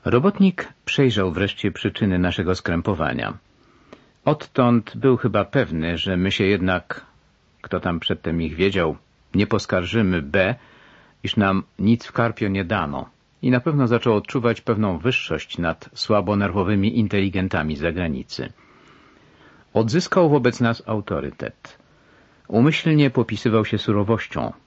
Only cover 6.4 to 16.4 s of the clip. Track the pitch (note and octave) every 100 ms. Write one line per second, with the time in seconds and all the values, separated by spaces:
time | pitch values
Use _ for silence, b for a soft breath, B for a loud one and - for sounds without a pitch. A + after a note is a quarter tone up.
6.4 | F#2+ G2+ F2+ F2+ - - - _ _ _
7.4 | _ _ - F2+ E2+ E2+ - D#2 E2+ E2+
8.4 | D#2+ D2+ F#2+ F#2 E2 C#2+ _ _ _ F#2+
9.4 | G2+ G#2+ - F#2 F2 A2 G2 F2+ C#2 F#2
10.4 | F#2+ B2 b b b b b b - -
11.4 | G2 F#2+ - - G2 A#2 - - A#2 -
12.4 | G#2 G2 F2+ G#2 D2+ C#2 - _ _ _
13.4 | C3+ B2 E3 D3 B2 A#2 B2 G#2+ - C3+
14.4 | A#2 A2 - G#2+ G#2+ E2+ A2+ B2 - D#2
15.4 | - - E2+ D#2+ - - - G#2 F#2+ G2+